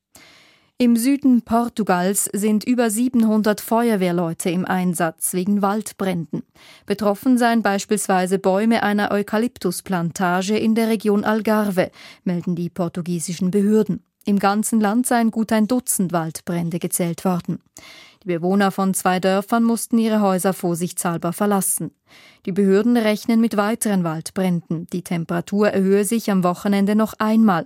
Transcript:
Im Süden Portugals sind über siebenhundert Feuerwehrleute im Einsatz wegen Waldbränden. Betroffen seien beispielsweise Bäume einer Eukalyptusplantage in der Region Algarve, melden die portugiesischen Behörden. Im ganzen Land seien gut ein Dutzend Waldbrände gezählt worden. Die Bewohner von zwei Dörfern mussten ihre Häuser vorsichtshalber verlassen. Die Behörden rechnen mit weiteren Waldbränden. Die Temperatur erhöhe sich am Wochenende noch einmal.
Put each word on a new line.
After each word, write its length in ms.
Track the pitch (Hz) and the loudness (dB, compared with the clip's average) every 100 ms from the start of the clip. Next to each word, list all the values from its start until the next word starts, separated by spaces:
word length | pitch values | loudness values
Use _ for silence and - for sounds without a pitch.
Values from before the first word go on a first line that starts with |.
| _ - - - _ _ _ - | _ -20 -20 -20 _ _ _ 0
Im 140 | 247 233 | 2 2
Süden 460 | 247 277 262 240 | 2 2 4 4
Portugals 880 | - 233 240 - 202 180 185 202 - | 2 0 0 -2 0 0 0 -2 -2
sind 320 | 202 214 214 | -2 0 0
über 260 | 220 247 233 | 0 0 0
siebenhundert 680 | 214 254 247 220 214 214 208 | 0 0 2 2 2 2 0
Feuerwehrleute 920 | - 226 240 208 180 175 170 165 190 | 0 0 2 2 2 0 -2 -2 -2
im 140 | 175 | -2
Einsatz 680 | - 185 180 165 165 - - | 0 0 0 0 -2 -4 -6
wegen 280 | 180 185 208 | -4 0 0
Waldbränden. 800 | 196 214 - - 190 175 151 - - _ - - - | 0 -2 -6 -6 -4 -4 -4 -8 -10 _ -20 -14 -8
Betroffen 520 | 202 208 202 262 247 | -2 -2 0 2 2
seien 240 | 240 233 | 2 2
beispielsweise 800 | 208 196 - 208 - 190 180 190 | 0 -2 -2 -2 0 0 2 0
Bäume 420 | 196 190 226 226 | 2 2 2 2
einer 300 | 202 208 208 | 2 0 0
Eukalyptusplantage 1500 | 202 202 214 240 - 180 - - 185 170 - 180 180 190 214 | -2 -2 -2 -4 -4 -6 -4 -4 -4 -4 -2 0 0 0 0
in 180 | 220 220 | 0 2
der 120 | 226 | 0
Region 380 | 226 214 208 208 | 0 0 0 0
Algarve, 680 | 220 214 214 208 185 - - - - | 0 0 0 0 0 -2 -4 -20 -10
melden 320 | - 175 170 170 | -4 -4 -2 -4
die 140 | 170 | -4
portugiesischen 840 | - 175 180 170 175 156 165 180 | -4 -6 -6 -6 -6 -6 -4 -2
Behörden. 540 | 196 202 220 208 170 _ _ | 2 2 2 2 -4 _ _
Im 160 | - 202 | -2 0
ganzen 400 | 196 208 214 226 | 2 0 0 0
Land 260 | 208 226 247 | 2 0 0
seien 260 | 240 226 | 2 0
gut 200 | 226 214 | 0 0
ein 160 | 220 214 | 0 2
Dutzend 460 | 247 - - 180 | 0 -2 -4 -2
Waldbrände 680 | 170 160 - - 175 170 170 | -2 -4 -8 -6 -4 -4 -4
gezählt 460 | 175 - 170 165 190 | -4 -4 -4 -2 -2
worden. 360 | 175 - - _ - - - - _ | -2 -4 -8 _ -20 -20 -20 -20 _
Die 40 | 185 | -6
Bewohner 440 | 170 180 196 196 | -4 0 2 2
von 220 | 185 190 | 0 -2
zwei 280 | 185 190 185 | 0 0 0
Dörfern 420 | 190 190 202 233 | 2 0 0 0
mussten 340 | 233 226 - 226 | 2 0 0 0
ihre 220 | 226 214 | 2 2
Häuser 320 | 202 185 196 | 2 2 0
vorsichtshalber 800 | 180 180 165 175 - 180 165 170 | 0 -2 -2 -4 -4 -4 -4 -4
verlassen. 600 | 170 208 202 - - 160 - _ - - _ - | -2 0 0 0 -4 -6 -12 _ -20 -20 _ -6
Die 60 | |
Behörden 460 | 180 196 196 226 240 | 0 4 4 4 2
rechnen 420 | 214 214 - 226 | 2 0 0 2
mit 160 | 226 208 | 2 0
weiteren 480 | 208 233 226 190 | -2 -2 0 0
Waldbränden. 840 | 170 160 - - 185 175 - 165 175 | 0 -4 -6 -2 0 0 -4 -8 -6
Die 120 | 175 | -8
Temperatur 680 | - 165 165 170 - 202 208 | -6 -6 -4 -4 -2 0 2
erhöhe 340 | 196 190 196 | 2 2 2
sich 260 | 202 233 214 | 2 -2 0
am 140 | 190 | 0
Wochenende 520 | 175 175 202 202 196 214 | 0 0 0 0 2 2
noch 180 | 214 - | 0 -2
einmal. 460 | 220 220 220 170 | 0 4 4 2